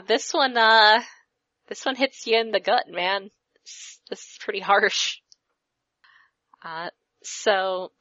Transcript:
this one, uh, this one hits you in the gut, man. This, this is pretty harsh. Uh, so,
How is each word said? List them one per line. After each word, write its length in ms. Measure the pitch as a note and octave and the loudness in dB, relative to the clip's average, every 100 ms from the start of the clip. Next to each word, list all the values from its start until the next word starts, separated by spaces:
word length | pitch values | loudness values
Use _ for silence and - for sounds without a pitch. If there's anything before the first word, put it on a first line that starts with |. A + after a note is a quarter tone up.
| G3 | 0
this 260 | A#3 - | -2 0
one, 240 | E4+ C4+ A#3+ | -2 0 2
uh, 440 | A3 A3 G#3+ A3 A#3 - _ _ _ _ - | 4 6 6 4 0 -16 _ _ _ _ -16
this 180 | G#3 C4+ | -10 -8
one 100 | C4 | -4
hits 300 | C4+ - - | -4 -4 -2
you 140 | A3+ | 0
in 100 | A3+ | 0
the 80 | G#3 | -2
gut, 260 | F#3+ A#3+ - | 0 -2 -2
man. 400 | F3 F3+ G3 G3 _ _ _ | -4 -4 -4 -8 _ _ _
This, 360 | - - - - _ | -20 -20 -20 -20 _
this 100 | F#3+ | -16
is 180 | - - | -16 -14
pretty 200 | - G3 | -10 -6
harsh. 580 | F#3 G3+ G3+ - - - _ _ _ _ _ _ _ _ _ _ _ _ _ _ E3+ | 0 2 2 0 -4 -6 _ _ _ _ _ _ _ _ _ _ _ _ _ _ -16
Uh, 240 | D#3+ F3 - _ _ | -12 -12 -14 _ _
so, 680 | - - A3 G3 F#3+ F#3 F#3 _ | -16 -4 0 0 0 -4 -8 _